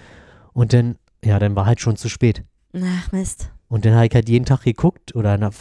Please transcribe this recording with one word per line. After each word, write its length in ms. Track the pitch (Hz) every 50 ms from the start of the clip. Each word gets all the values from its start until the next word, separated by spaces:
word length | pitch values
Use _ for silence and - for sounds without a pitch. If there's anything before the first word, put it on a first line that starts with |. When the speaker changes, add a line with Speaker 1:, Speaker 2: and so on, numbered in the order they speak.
| - - - - - _ - _ _ _ -
Speaker 1:
Und 180 | 120 120 110 -
dann, 220 | 120 117 120 120 - _ _ _ _ -
ja, 140 | 110 101 101
dann 160 | 104 101 101
war 80 | 98 98
halt 160 | 107 117 -
schon 160 | - 120 107
zu 120 | - - 113
spät. 320 | - - - - - - - - _ _ _ _ -
Speaker 2:
Ach, 340 | 180 185 185 180 180 175 - -
Mist. 380 | 190 190 - - - - - - - _ -
Speaker 1:
Und 160 | 120 110 101
dann 80 | 110 113
hab 100 | 117 117
ich 100 | 117 -
halt 140 | 123 110 117
jeden 160 | 117 123 123
Tag 180 | - 139 127 -
geguckt 500 | 123 110 - - 175 - _ _ - -
oder 240 | 117 104 104 101 101
na, 100 | 107 101 101 -